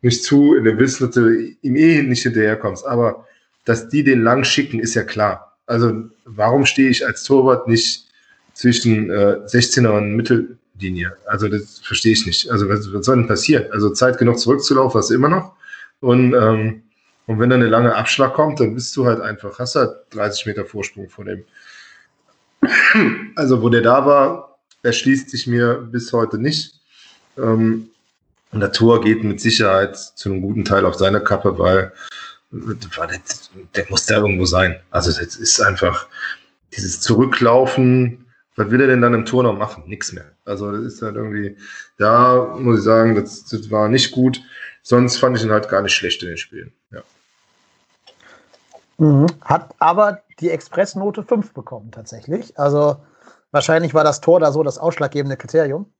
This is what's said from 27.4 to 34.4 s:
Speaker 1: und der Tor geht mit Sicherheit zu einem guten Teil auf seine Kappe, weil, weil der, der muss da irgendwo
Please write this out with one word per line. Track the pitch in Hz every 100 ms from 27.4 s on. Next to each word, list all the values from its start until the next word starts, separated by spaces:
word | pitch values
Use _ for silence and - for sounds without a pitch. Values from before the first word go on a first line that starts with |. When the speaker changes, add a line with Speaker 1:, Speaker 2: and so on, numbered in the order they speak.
| 113 113 113 113 110 _ _ _ _ _ _
Speaker 1:
und | 110
der | 98
Tor | - 113 117
geht | 101 110
mit | 107 98
Sicherheit | - - 107 95 98 -
zu | - - -
einem | 95
guten | 95 107 98
Teil | 98 92
auf | 87
seine | 95 101
Kappe, | - 98 101 90
weil, | 90 95 95 - - - - - _
weil | - - 110 98 - 82
der, | 87 - - - 95 90 101
der | -
muss | 95 -
da | 104
irgendwo | 104 92